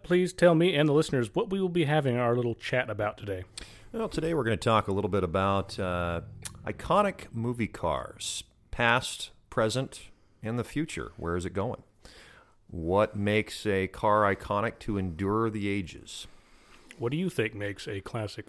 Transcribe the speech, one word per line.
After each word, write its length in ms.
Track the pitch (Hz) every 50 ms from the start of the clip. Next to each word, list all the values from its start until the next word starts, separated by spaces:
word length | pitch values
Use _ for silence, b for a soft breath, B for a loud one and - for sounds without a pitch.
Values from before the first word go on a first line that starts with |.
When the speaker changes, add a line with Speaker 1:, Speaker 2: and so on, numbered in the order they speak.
| -
Speaker 1:
please 280 | - 175 180 185 175
tell 240 | - - 170 175 165
me 200 | 156 170 185 170
and 120 | 143 156 151
the 60 | 143
listeners 420 | 156 156 - - 127 120 107 -
what 140 | 175 233 214
we 100 | 196 196
will 100 | 190 180
be 160 | 170 175 156
having 300 | 139 151 156 143 135 120
our 220 | 123 123 117 120 123
little 180 | 120 120 110
chat 340 | - - - 131 127 120 117
about 280 | 104 101 104 104 - -
today? 260 | - 101 95 92 90 - B B B B B B B B -
Speaker 2:
Well, 140 | 233 233 175
today 260 | - 165 160 165 170
we're 120 | 151 120
gonna 100 | 113 110
talk 320 | - - 123 113 107 - -
a 60 | 98
little 160 | 98 104 98
bit 120 | 95 101
about, 560 | 90 85 82 95 95 98 98 98 95 - - -
uh, 440 | 98 90 90 87 87 87 85 85 - - - - - - - - -
iconic 640 | 135 - - - - - 202 208 302 - - - - -
movie 340 | 117 113 123 123 120 110 90
cars, 760 | - - - 82 73 64 - - - - - - - - - _ _ _ _ -
past, 600 | - - 120 117 120 127 - - - - - - - - _ -
present, 500 | - 127 110 110 104 127 135 - - - - - - _ _ _ _ -
and 160 | - 110 117 123
the 60 | 110
future. 480 | - - 143 160 - - - 57 - - -
Where 180 | 80 85 87
is 100 | 90 87
it 60 | 92
going? 320 | 90 98 98 123 - - - _ _ _ B B B B B B B B B B B B _ -
What 480 | - 87 80 82 92 101 107 - - 101
makes 480 | 101 104 107 107 104 - - - -
a 220 | 107 98 95 95 92
car 460 | - - - 107 104 107 104 101 98
iconic 460 | - - - 101 101 110 117 - -
to 180 | - - 104 98
endure 520 | 95 92 80 80 98 95 104 110 113 113
the 180 | 104 107 101 101
ages? 580 | 101 101 90 71 - - - - - - - - b b b b b b b b b b b b - -
Speaker 1:
What 120 | 117 123
do 60 | 139 160
you 120 | 190 175
think 240 | - - 113 113 113
makes 320 | 101 104 101 101 - -
a 140 | - 98 98
classic 460 | - - - 117 107 101 - - 101